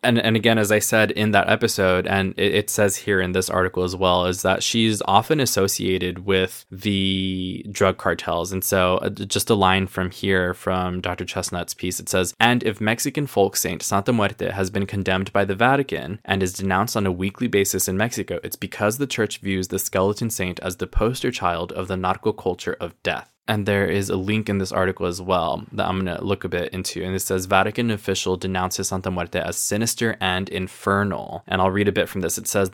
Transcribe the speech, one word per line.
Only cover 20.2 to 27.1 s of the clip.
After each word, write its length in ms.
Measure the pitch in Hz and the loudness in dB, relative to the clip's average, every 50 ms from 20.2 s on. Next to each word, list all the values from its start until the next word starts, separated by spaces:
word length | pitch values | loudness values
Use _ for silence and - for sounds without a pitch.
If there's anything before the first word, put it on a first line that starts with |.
| 120 113 | -4 -4
saint 300 | - - 95 90 87 - | -2 -4 -4 -4 -4 -6
as 180 | - 92 90 | -6 -8 -6
the 100 | - 90 | -6 -8
poster 440 | 90 - - 107 113 127 - - 135 | -2 0 2 2 2 0 -2 -4 -4
child 400 | - - 104 90 85 82 87 87 | -4 0 -2 -2 0 -2 -4 -6
of 160 | - - 95 | -6 -8 -4
the 80 | 92 95 | -4 -4
narco 380 | 92 92 92 92 - - 110 104 | -2 0 -2 -2 0 -2 -4 -4
culture 420 | - - 98 87 - - - - - | -2 -2 -4 -4 -2 -4 -6 -6 -6
of 200 | - 82 - _ _ | -8 -10 -10 _ _
death." 260 | 87 80 - - _ _ _ _ | -4 -4 -4 -8 _ _ _ _
And 200 | - 110 107 101 | -4 -2 0 2
there 200 | 107 101 101 101 | 2 2 2 2
is 240 | 87 85 101 98 95 | 2 0 0 0 0
a 60 | - | -2
link 320 | 92 92 98 107 107 107 | -2 0 0 0 0 0
in 120 | - 101 98 | 0 0 -2
this 120 | 95 92 | -2 -2
article 340 | - 95 92 92 95 - 90 | 0 0 0 0 0 -2 -4
as 160 | 90 87 92 | -4 -4 -4
well 440 | 92 92 92 87 85 80 69 - - - - | -2 0 0 2 2 0 -2 -4 -6 -8 -6
that 120 | 104 - | -4 -2
I'm 120 | 85 92 | -2 -2
gonna 260 | 95 95 90 85 - - | -2 -2 -4 -4 -4 -2
look 220 | 95 101 95 - | -4 -4 -2 -4
a 40 | 92 | -4
bit 240 | 87 87 87 - - | -4 -2 -4 -4 -6
into. 300 | 92 90 - - - 87 | -6 -6 -6 -6 -6 -4
And 100 | 92 | -4